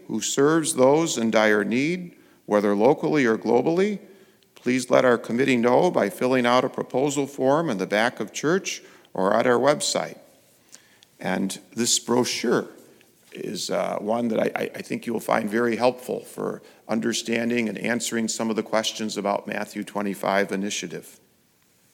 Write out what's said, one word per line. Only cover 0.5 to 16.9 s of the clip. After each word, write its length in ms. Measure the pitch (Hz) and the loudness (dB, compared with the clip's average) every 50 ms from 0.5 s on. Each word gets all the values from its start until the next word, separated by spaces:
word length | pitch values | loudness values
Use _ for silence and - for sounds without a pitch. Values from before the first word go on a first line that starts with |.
| 160 165 151 135 - | 4 4 2 0 2
those 420 | 123 127 131 143 160 170 160 156 123 | 4 4 6 6 4 2 0 -2 -2
in 140 | 113 113 | 0 2
dire 340 | 107 110 110 107 107 104 101 | 4 4 4 6 4 4 2
need, 500 | 101 113 127 139 160 180 180 180 170 - - _ _ _ _ _ | 2 0 0 0 0 -2 -4 -6 -12 -16 -20 _ _ _ _ _
whether 300 | - 107 104 101 104 101 | 0 2 2 4 2 4
locally 500 | 101 107 131 151 - - 151 151 151 131 | 4 4 4 4 4 2 0 2 2 2
or 120 | 117 113 104 | 2 2 0
globally, 640 | - 110 117 120 - - 165 180 196 214 208 190 - - - - - _ _ _ _ _ _ | 2 2 2 2 2 2 2 2 0 0 -2 -6 -10 -14 -20 -20 -20 _ _ _ _ _ _
please 380 | - - 123 127 131 123 - | -8 -4 -2 -2 -2 0 2
let 120 | 127 135 131 | 4 4 6
our 140 | 127 120 117 | 6 4 2
committee 400 | - - 113 120 139 135 127 120 | 0 -2 -2 0 2 2 2 4
know 320 | 113 120 127 139 175 180 | 4 4 4 6 4 4
by 200 | 165 127 104 101 | 2 2 0 0
filling 360 | - - 127 127 131 127 120 | 0 -2 0 0 2 2 2
out 180 | 120 123 127 123 | 4 4 4 2
a 60 | 123 | 0
proposal 560 | - - 123 - - 127 139 147 135 147 139 | -2 -6 -8 -4 -2 0 0 0 0 -2 -4
form 440 | - - - 131 131 139 156 170 156 | -4 -4 0 2 2 2 2 2 0
in 100 | 113 90 | -2 -2
the 80 | 92 87 | -2 0
back 320 | 104 104 113 123 - - | 0 2 2 0 0 -4
of 120 | 113 95 | -6 -8
church 520 | - - - 147 175 196 - - - - - - - - _ _ - | -8 -4 -2 0 0 0 -2 -6 -8 -10 -12 -18 -20 -20 _ _ -4
or 200 | - 92 98 107 | 0 2 2 4
at 140 | 113 120 127 | 4 4 4
our 100 | 120 120 | 4 4
website. 600 | 127 139 151 - - - - - 82 - - - - - _ _ _ _ _ _ _ _ - - _ _ _ _ _ _ _ _ | 4 2 2 2 0 -2 -2 -4 -4 -6 -10 -16 -20 -20 _ _ _ _ _ _ _ _ -20 -20 _ _ _ _ _ _ _ _
And 400 | - 90 92 95 98 95 - - - - - | -6 -4 -2 -2 -2 -4 -6 -8 -12 -10 -6
this 240 | 110 120 120 - - | -4 0 0 0 0
brochure 680 | - - 120 123 120 - - - - 240 208 180 - - - - - - - _ _ _ _ _ _ _ | 0 2 2 2 2 2 -2 -2 0 2 2 2 0 -2 -8 -20 -20 -20 -20 _ _ _ _ _ _ _
is, 400 | - - - - 107 - - - | -16 -12 -10 -8 -8 -8 -6 -4
uh, 260 | 95 92 90 92 92 87 | -2 -2 -2 -2 -4 -4
one 280 | - 104 113 120 120 117 | -2 -2 -2 -2 0 -2
that 120 | 110 107 | 0 0
I, 120 | 110 - - - - | 0 -2 -2 -4 -6
I, 80 | - - | -6 -8
I 60 | 113 | -10
think 260 | 98 - 123 117 - 120 | -10 -8 -10 -8 -6 -6
you 60 | 113 | -6
will 60 | 110 | -6
find 300 | - - 117 110 113 104 | -4 -2 -2 -2 -2 -2
very 280 | 101 117 120 120 113 101 | -2 0 0 0 0 2
helpful 420 | 120 127 120 - - - 104 113 | 2 0 0 0 -4 -8 -8 -8
for 420 | - - - - 101 98 101 104 - - - _ _ | -8 -12 -10 -8 -8 -6 -8 -8 -12 -20 -20 _ _
understanding 840 | - | -4